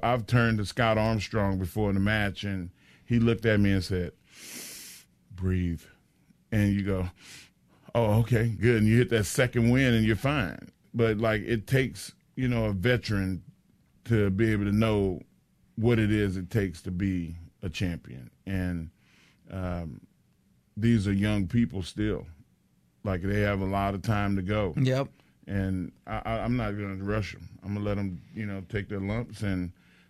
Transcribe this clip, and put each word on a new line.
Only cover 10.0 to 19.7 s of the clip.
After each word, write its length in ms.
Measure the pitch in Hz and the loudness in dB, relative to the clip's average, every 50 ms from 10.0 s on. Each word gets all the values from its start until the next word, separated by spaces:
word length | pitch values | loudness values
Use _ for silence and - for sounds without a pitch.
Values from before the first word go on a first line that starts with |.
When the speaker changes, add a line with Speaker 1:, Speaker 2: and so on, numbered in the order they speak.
| 110 | 4
Speaker 1:
you're 120 | 110 113 | 4 2
fine. 540 | - - 135 151 139 98 76 - - - - - _ _ _ - | 2 0 0 0 0 -2 -4 -6 -10 -16 -20 -20 _ _ _ -2
But, 260 | 120 117 113 107 104 | 0 2 2 2 2
like, 220 | 117 113 107 107 - | 0 0 0 0 0
it 240 | - 117 110 92 | -2 -2 -2 0
takes, 440 | - 131 131 135 117 - - - - - _ _ _ _ | 0 0 0 0 0 -4 -10 -14 -16 -18 _ _ _ _
you 140 | 127 127 123 | -4 -2 -2
know, 160 | 123 117 110 | 0 0 0
a 80 | 107 101 | 0 0
veteran 720 | 92 90 123 123 117 - - 110 98 95 95 92 - - - - _ _ _ _ _ _ _ _ _ - | 0 2 2 2 2 0 -2 -2 0 0 -2 -4 -6 -8 -14 -20 _ _ _ _ _ _ _ _ _ -2
to 240 | 113 117 107 101 101 | 2 2 4 4 4
be 220 | 95 98 113 110 | 2 2 2 2
able 140 | 107 101 101 | 2 2 2
to 80 | 101 101 | 2 2
know 480 | 110 113 110 107 101 98 95 90 - - _ _ _ _ _ _ _ _ _ _ | 2 2 4 2 2 2 0 -2 -4 -10 _ _ _ _ _ _ _ _ _ _
what 220 | - 107 123 120 | 0 2 2 4
it 140 | 110 110 104 | 4 4 2
is 260 | 107 107 104 98 90 | 2 2 0 0 -2
it 140 | 95 90 85 | -4 -4 -2
takes 320 | - 110 101 90 82 - - | -2 0 0 -2 -4 -8 -8
to 80 | 95 | -8
be 440 | 90 87 101 98 92 87 82 80 82 85 85 - _ _ - | -4 -2 -2 -2 -2 -2 -4 -6 -10 -12 -16 -20 _ _ -10
a 40 | |
champion. 640 | 87 - - 101 87 85 71 - 60 62 64 60 58 _ _ - | -8 -6 -4 -4 -4 -4 -6 -10 -14 -16 -16 -18 -20 _ _ -10
And, 460 | 98 98 92 90 90 87 85 80 80 - _ _ _ _ _ _ _ _ _ _ - | -6 -4 -4 -4 -4 -4 -6 -8 -10 -14 _ _ _ _ _ _ _ _ _ _ -14
um, 520 | 95 95 92 90 | -10 -8 -6 -6